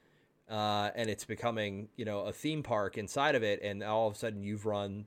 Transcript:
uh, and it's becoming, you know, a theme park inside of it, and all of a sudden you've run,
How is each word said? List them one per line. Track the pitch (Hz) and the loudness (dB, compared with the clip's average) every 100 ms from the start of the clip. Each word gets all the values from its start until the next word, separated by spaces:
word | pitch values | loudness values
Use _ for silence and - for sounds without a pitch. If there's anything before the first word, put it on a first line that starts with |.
| _ _ _ _ - | _ _ _ _ -6
uh, | 107 107 104 104 - | 0 2 2 2 0
and | 113 | -2
it's | 101 - | -2 -4
becoming, | 107 120 113 104 98 107 - | -4 -2 0 -2 -4 -8 -6
you | 110 | -4
know, | 101 | -2
a | 101 | -4
theme | 113 151 156 | -4 -2 -2
park | 135 113 98 - | 0 0 0 -2
inside | 101 139 143 135 | -4 2 4 4
of | |
it, | 110 101 | 4 2
and | 104 101 | 0 -2
all | 104 110 113 | 0 2 2
of | 104 | 2
a | |
sudden | 117 104 | -4 -2
you've | 101 104 104 | -4 -2 0
run, | 104 101 98 | 0 0 -4